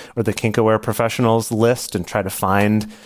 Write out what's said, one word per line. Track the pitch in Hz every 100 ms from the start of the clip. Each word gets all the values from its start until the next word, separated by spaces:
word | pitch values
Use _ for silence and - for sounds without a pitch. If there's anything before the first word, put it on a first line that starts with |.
| - -
or |
the | 110
kink | 101 113 107
aware | 110 110
professionals | - 107 117 - 120 113 110
list | 110 117 123 -
and | 101 87
try | 107
to | 95
find | - 98 98 104 107 107 -